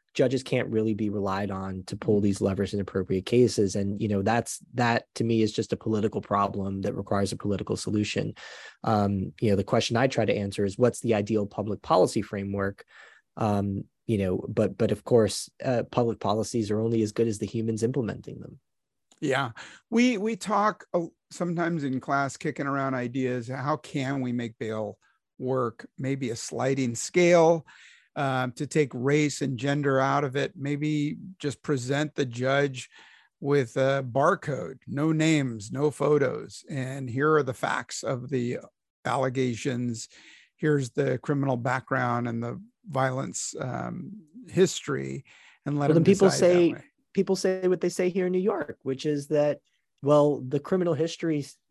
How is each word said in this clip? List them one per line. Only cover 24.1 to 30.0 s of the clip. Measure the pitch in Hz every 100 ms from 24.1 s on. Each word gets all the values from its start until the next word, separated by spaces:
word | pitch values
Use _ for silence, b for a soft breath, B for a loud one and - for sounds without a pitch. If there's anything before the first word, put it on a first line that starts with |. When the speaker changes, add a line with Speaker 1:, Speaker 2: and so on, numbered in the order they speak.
| 139
Speaker 2:
we | 123
make | 120 117 -
bail | 110 110 104 - _ _ _ _
work? | 127 131 120 - - -
Maybe | 131 139 127
a | 113
sliding | - 117 131 131 127
scale, | 117 - 175 175 175 165 165 - B B B B 156
um, | 139 131 127
to | - 147
take | 160 139
race | 123 131 151 151 -
and | 139 123
gender | 139 143 143
out | 135